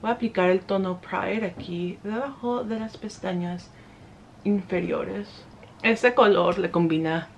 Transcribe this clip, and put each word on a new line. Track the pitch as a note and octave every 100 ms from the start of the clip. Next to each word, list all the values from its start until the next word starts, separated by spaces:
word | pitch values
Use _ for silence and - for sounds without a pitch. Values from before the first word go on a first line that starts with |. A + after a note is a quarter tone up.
Voy | A3
a | A#3
aplicar | A3+ G3+ F3+
el | F#3
tono | F#3 G3 F#3+ F3+
Pride | - F#3+ F#3+ G#3+ G3+
aquí | F3+ - F3 F3 G3
debajo | G3+ A3 C#4 C#4 A#3+ A#3+ G#3+
de | A3
las | A3 -
pestañas | G#3+ - F#3 F3+ F3 F3+ - - - - - - - -
inferiores. | G3 G#3 F#3 F3+ E3+ - E3+ G3 G3+ - - - - -
Este | A3 A3 A#3+
color | B3 G#3 F3+ F3 F3+
le | E3+
combina | E3+ E3 D#3+ D#3+ E3 E3